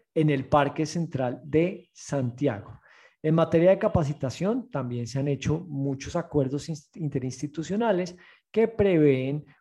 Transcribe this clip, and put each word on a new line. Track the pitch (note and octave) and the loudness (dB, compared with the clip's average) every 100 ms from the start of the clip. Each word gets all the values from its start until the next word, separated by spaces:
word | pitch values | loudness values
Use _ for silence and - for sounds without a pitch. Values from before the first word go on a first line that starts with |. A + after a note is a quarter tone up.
| _ | _
en | E3+ D3+ | 2 2
el | C#3 B2 | 2 2
Parque | D3+ C#3 C#3+ D3+ | 2 2 0 -4
Central | F3 D#3+ C3 B2+ C3+ D3+ | -4 -4 -2 -4 -4 -2
de | D#3 F3 G3+ - | 2 2 -2 -16
Santiago. | - - C#3+ B2+ B2 C#3+ G#2 - - _ - - _ | -20 -6 -4 -4 -2 -2 -2 -10 -20 _ -20 -20 _
En | D#3 E3 | 0 2
materia | D#3+ E3 F3 | 4 4 6
de | F#3+ | 4
capacitación, | G#3+ F#3+ C#3+ D3 C3 - F#3 B3 A3 | 2 0 0 -2 -6 -4 -2 -2 -4
también | C#3+ B2 A#2+ A#2 | -6 -6 -6 -6
se | C3 | -4
han | C#3+ | -2
hecho | C#3 - D#3 E3+ | -2 -2 -2 -4
muchos | C#3 C#3 C3+ - F3 | -4 -4 -4 -6 -6
acuerdos | - D3 C3 C#3+ - | -2 0 0 -4 -8
inst-, | D3+ - - | -10 -12 -8
interinstitucionales | D#3 C#3 B2+ B2 D3 D#3 D#3 G3+ A#3 F#3 F3+ F3 - _ _ | -6 -4 -6 -8 -10 -8 -6 -2 0 0 -2 -8 -20 _ _
que | G#3+ A3+ | 0 0
prevén | A3+ G3+ E3+ D3+ C3 C3 D3 - _ | 2 4 6 6 4 0 -6 -8 _